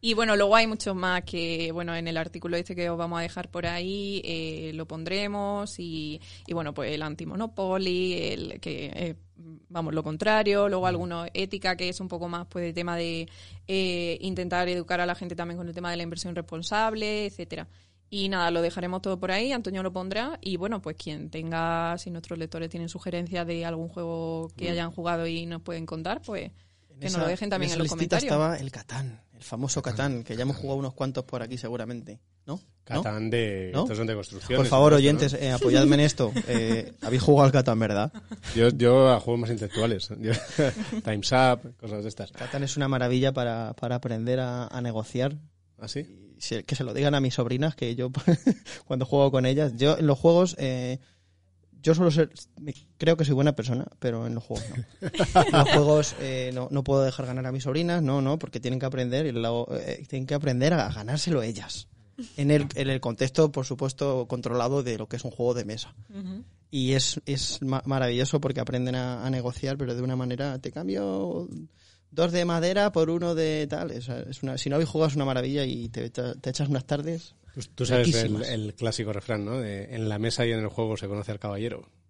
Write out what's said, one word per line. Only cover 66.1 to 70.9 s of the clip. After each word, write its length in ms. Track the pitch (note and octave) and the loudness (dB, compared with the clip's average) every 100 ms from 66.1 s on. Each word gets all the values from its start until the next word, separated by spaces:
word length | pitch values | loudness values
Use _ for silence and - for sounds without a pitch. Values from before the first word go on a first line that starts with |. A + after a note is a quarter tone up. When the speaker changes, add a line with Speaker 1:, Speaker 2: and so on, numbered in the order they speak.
Speaker 1:
Ujú. 340 | G3+ F#3 F#3+ B3+ _ _ | -12 -10 -12 -14 _ _
Speaker 2:
Y 220 | C#3+ B2+ | -2 2
es, 260 | C3+ C3 - - | 2 2 -4 -4
es 340 | C3+ - - | -4 -4 -6
ma-, 180 | C3+ C3 C#3 | -2 -2 -2
maravilloso 540 | C3+ B2+ A#2+ C3+ D3 | 0 2 0 0 0
porque 200 | C3+ B2+ | 0 -2
aprenden 340 | B2+ B2 B2 | -2 -2 -2
a, 320 | B2+ B2+ B2 B2 | -2 -4 -4 -2
a 40 | |
negociar, 440 | C3 B2 B2 C3+ C#3 | -2 -2 -4 -6 -4
pero 180 | C3 A#2+ | -4 -4
de 80 | |
una 120 | B2+ B2+ | -2 -2
manera, 440 | B2+ B2 C#3 C3+ | -2 -4 -4 -6
te 120 | C3+ | -8
cambio 760 | C#3 F3+ | -8 -4